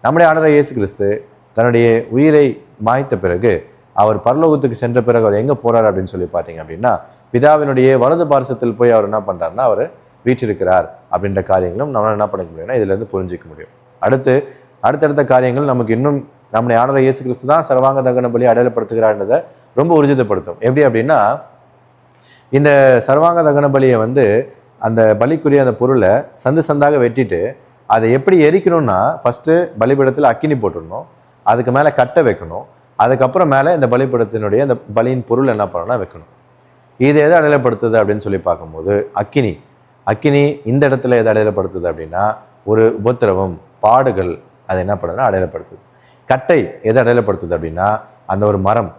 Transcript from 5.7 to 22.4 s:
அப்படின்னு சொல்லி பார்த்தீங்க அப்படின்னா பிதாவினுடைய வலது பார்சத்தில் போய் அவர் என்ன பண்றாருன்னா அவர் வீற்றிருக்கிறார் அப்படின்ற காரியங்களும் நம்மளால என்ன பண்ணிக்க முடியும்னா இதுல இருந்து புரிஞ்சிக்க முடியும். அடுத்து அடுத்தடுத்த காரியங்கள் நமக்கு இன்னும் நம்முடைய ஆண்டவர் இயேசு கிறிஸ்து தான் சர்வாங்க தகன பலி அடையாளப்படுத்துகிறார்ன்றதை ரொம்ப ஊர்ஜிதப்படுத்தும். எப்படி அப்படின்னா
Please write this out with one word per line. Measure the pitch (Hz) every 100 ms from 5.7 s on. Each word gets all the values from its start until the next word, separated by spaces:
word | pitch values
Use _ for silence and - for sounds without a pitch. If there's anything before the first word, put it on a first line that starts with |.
| 117 110
அப்படின்னு | 95 95
சொல்லி | 92 87
பார்த்தீங்க | 87 85 82
அப்படின்னா | 78 82 120 92 - _ _
பிதாவினுடைய | 123 143 151 147 131 131 135
வலது | 123 170 160
பார்சத்தில் | 139 131 120 120 110
போய் | 120 113
அவர் | 101
என்ன | 107 98
பண்றாருன்னா | 90 82 95 127
அவர் | 101 151 - _ _ 120
வீற்றிருக்கிறார் | 127 113 90 92 92 82 - _
அப்படின்ற | 90 98 95 92
காரியங்களும் | 95 90 90 147
நம்மளால | 123 107 104
என்ன | 104
பண்ணிக்க | 98 85
முடியும்னா | 80 90 127
இதுல | 101
இருந்து | 95 110
புரிஞ்சிக்க | 95 92 87 82
முடியும். | 76 80 _ _ _ -
அடுத்து | 131 135 131 143 - _ _ 113
அடுத்தடுத்த | 143 151 143 135
காரியங்கள் | 127 127 123 147
நமக்கு | 123 110 113
இன்னும் | 139 143 143 _ _
நம்முடைய | 110 120 117
ஆண்டவர் | 127 135 131
இயேசு | 131 127
கிறிஸ்து | 123 127
தான் | 156 156
சர்வாங்க | 131 131 135 127
தகன | 123 123
பலி | 117 123
அடையாளப்படுத்துகிறார்ன்றதை | 113 123 117 110 117 110 104 98 139 - - _ -
ரொம்ப | 156 165
ஊர்ஜிதப்படுத்தும். | 143 139 113 98 - - 113
எப்படி | 135 143
அப்படின்னா | 113 123 147 104 143 - _ _ _ _ _ _ _ _ _